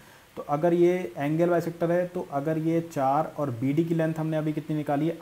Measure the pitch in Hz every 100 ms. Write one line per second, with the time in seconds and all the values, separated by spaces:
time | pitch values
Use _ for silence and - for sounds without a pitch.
0 | - - - - - 147 170 175 175 180
1 | 180 - 143 160 170 170 165 165 170 175
2 | 175 180 - 143 143 160 160 165 165 -
3 | 131 143 160 - 143 117 131 147 165 165
4 | 160 156 160 156 156 151 151 151 147 143
5 | 160 165